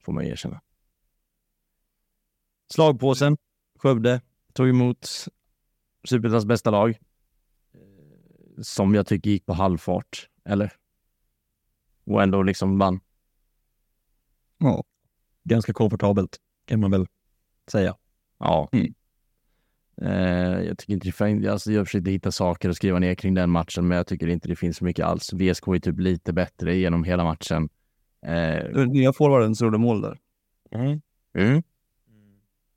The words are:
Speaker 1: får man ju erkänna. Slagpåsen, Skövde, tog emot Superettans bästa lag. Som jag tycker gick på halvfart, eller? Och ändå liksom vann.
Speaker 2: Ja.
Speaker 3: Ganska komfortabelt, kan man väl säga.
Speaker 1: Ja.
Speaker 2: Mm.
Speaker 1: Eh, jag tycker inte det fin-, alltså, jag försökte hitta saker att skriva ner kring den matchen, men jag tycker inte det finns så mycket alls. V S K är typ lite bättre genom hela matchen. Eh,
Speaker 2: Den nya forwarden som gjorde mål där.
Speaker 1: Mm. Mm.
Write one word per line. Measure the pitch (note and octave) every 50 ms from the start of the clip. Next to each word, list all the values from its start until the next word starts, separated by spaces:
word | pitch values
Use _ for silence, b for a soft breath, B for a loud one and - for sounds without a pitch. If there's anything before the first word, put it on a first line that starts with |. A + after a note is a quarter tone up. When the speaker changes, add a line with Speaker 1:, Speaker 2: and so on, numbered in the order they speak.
Speaker 1:
får | - - -
man | C2 C#2
ju | -
erkänna. | - - - - - D#3 _ _ _ _ _ _ _ _ _ _ _ _ _ _ _ _ _ _ _ _ _ _ _ _ _ _ _ _ _ _ _ _ _ _ _ _ _ _ _ _ _ _
Slagpåsen, | - - D#3+ D#3 C#3 A2 B2+ C3+ C3 - C#3+ D3 D3+ - _ _ _ _ _ _ _ _
Skövde, | - C3+ C3 A2+ A2 B2 B2+ B2 - _ _ _ _ _ -
tog | - B2+ C3
emot | B2+ B2 B2 B2 A#2+ _ - - - - - - _ _ _ _ _ _ _ _ _ _ _ _ _ _ _
Superettans | - B2+ A#2 G#2+ A#2 A2 A#2 G#2
bästa | G#2+ A#2+ A2 - A2+
lag. | G#2+ G2+ G#2+ A#2 A2+ - _ _ _ _ _ _ _ _ _ _ _ _ _ _ _ - - - _ _ D2 D2+ A1+ G1+ _ _ _ _ _ _ _ - A2+
Som | - - - G2+ G2 G#2+
jag | G#2 F#2
tycker | - G#2 F2+ - G#2
gick | G2+ F#2+ -
på | - F2+
halvfart, | E2 F#2+ F#2+ F2+ D#2+ - - F2+ F#2 - _ - - - _ _ _ _
eller? | - G#2 G2 G#2 G2+ - _ _ _ _ _ _ _ _ _ _ _ _ _ _ _ _ _ _ _ _ _ _ _ _ _ _
Och | - G#2 G#2+ G2
ändå | F#2+ F#2+ G2 F#2+
liksom | G2 F#2 - G2 G2 G2 G2
vann. | G2 F#2+ F#2 F#2 _ _ _ _ _ _ _ _ _ _ _ _ _ _ _ _ _ _ _ _ _ _ _ _ _ _ _ _ _ _ _ -
Speaker 2:
Ja. | - C3+ G2 - - _ _ _ _ _ _ _ _ _ _ _ -
Speaker 3:
Ganska | - A#2 A#2 - - G#2+
komfortabelt, | - A2+ G#2 A2+ F#2+ - G2+ G2+ G2+ F#2 - - - _ _ _ _ _
kan | - B2 A2
man | G#2 G2
väl | G2 F#2+ F2+ - _ _ _ _ _ _ _ _ _ _ _ -
säga. | - G#2+ F#2+ F2+ F#2+ _ _ _ _ _ _ _ _ -
Speaker 1:
Ja. | - D#2 E2 D#2 D2 - -
Speaker 2:
Mm. | A2+ - D#2+ - _ _ _ _ _ _ _ _ _ _ _ _ _ _ _ _ _ _ _ _ - -
Speaker 1:
Eh, | F#2 F#2+ F#2+ F#2 F2+ F2+ F2+ F2+ F2+ F#2 F#2 F2+ E2+
jag | F2 -
tycker | - - G#2
inte | F2+ F#2 F#2
det | -
fin-, | - G#2 G#2 G#2 G#2 G2+ G2+
alltså, | G#2 G2 - A2 G#2+
jag | G#2 G2
försökte | - - G2+ E2+ F#2+
hitta | F#2+ F2+ - G2 -
saker | - G2 F2+ F2 - - F#2
att | F2
skriva | - - G2 F2+ F2+
ner | F2+ F2+ F2+
kring | - - F#2+ F#2
den | F#2 F2+ F2
matchen, | F2 E2+ E2+ - - F2+ F2 F2
men | F2
jag | F2 F2
tycker | - F#2 - E2+ E2
inte | F2 E2 - E2+
det | F2
finns | - - E2+ D#2+
så | - F#2
mycket | F2+ F2 - E2
alls. | E2+ F2 E2+ - - F#2+
V | F2 F#2+ F#2
S | E2+ -
K | - F#2+ F#2
är | E2+
typ | - F#2 D2+ D#2
lite | F#2 F#2 F2+ E2 - - E2
bättre | F2+ F2+ - _ - F2 E2+ F2+
genom | F#2 F#2 E2+ E2+ E2+ D#2+
hela | F2 F2+ F2 E2+
matchen. | E2 D#2 - - - E2 D#2+ D#2 D2+ _ _ _ _ _ _ _ _ _ _ -
Eh, | - E2 E2+ E2 D#2+ D#2+ - - - -
Speaker 2:
Den | - C3+ B2
nya | C#3 C3+ B2+ C3 C3
forwarden | - D3+ C#3+ C#3 B2+ A2+ A2 A2
som | - A#2+
gjorde | A2+ G#2+ G#2+
mål | A#2 A#2+ A2+ G2+ G#2
där. | G#2+ - - _ _ _ _ _ _ _ _ _ _
Speaker 1:
Mm. | - A2 B2+ C#3 D3 D3+ - _ _ _ _ _ -
Mm. | F2 F#2+ A2+ C#3 D#3+ E3 _ _ _ _ _ _ _ _ _ A2 G#2+ G#2 G2+ G2+ G#2 G#2+ _ _ _ _ _ _